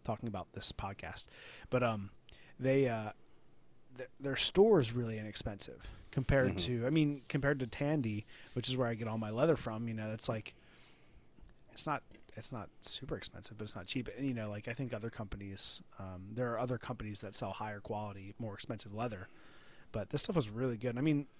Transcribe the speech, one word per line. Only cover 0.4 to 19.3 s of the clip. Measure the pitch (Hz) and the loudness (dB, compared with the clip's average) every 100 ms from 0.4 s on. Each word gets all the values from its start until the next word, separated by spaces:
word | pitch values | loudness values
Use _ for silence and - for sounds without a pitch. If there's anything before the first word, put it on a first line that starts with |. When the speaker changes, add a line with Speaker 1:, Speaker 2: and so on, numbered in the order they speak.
| 85 | -6
Speaker 1:
this | 101 - | -6 -6
podcast. | - 98 98 82 - - - - - - | -4 -6 -6 -8 -10 -12 -14 -16 -16 -2
But, | 123 | 2
um, | 120 107 98 - - - - - | 2 0 -4 -12 -20 -20 -18 -2
they, | 131 135 127 | 4 6 4
uh, | 113 107 - - - - - - - - 123 | 2 -4 -8 -16 -20 -20 -20 -20 -20 -16 -12
th-, | - - | -12 -6
their | 139 127 | -2 0
store | - 185 220 185 | 4 8 10 10
is | 113 | 6
really | 120 117 110 | 2 -2 -4
inexpensive | 107 - 113 101 - - - - - | -4 -4 -4 -4 -6 -6 -14 -14 -4
compared | - 127 139 127 90 | 0 6 6 6 4
Speaker 2:
Mm-hmm. | 90 120 | 2 2
Speaker 1:
to, | 123 | 4
I | |
mean, | 160 147 139 - | 6 6 2 -2
compared | 147 139 143 | 2 4 2
to | 120 | 0
Tandy, | - 143 156 117 104 - - - | 0 2 4 2 0 -4 -12 -6
which | 123 123 | -2 2
is | 127 | 2
where | 117 | 2
I | |
get | 113 113 | 0 -2
all | 113 | -2
my | 107 | 0
leather | 113 165 139 | 4 6 6
from. | 117 110 117 | 2 -2 -2
You | |
know, | 110 107 | -2 -2
it's | 110 - | -2 -2
like, | 110 - - - - - - - - - - - - - | -2 -4 -14 -20 -20 -20 -20 -20 -20 -20 -20 -20 -20 -12
it's | - 156 | -6 -4
not, | 143 - - - - | -4 -6 -18 -16 -12
it's | - | -8
not | 120 95 - | -8 -10 -10
super | - - 135 117 | -6 -6 -4 -6
expensive, | - 98 - 107 | -6 -10 -12 -10
but | 104 | -8
it's | 104 | -8
not | 92 | -4
cheap. | 131 107 107 | -4 -4 -4
And, | 139 | -2
you | |
know, | 120 107 | -2 -2
like, | 104 120 | -4 -6
I | |
think | 117 127 | -4 -4
other | 113 113 | -4 -4
companies, | - 104 101 98 98 - - - - | -6 -6 -6 -6 -4 -4 -4 -8 -12
um, | 95 92 98 | -10 -8 -6
there | 110 120 | -2 0
are | 113 | 0
other | 123 123 | 0 -2
companies | - 117 107 101 | -4 -6 -6 -6
that | 101 - | -8 -4
sell | 104 | -4
higher | - 107 104 | -4 -6 -6
quality, | - 107 107 98 98 - | -4 -4 -4 -6 -10 -6
more | 110 | -6
expensive | 98 - 110 104 | -6 -6 -6 -6
leather. | 104 120 95 95 | -2 -2 -4 -10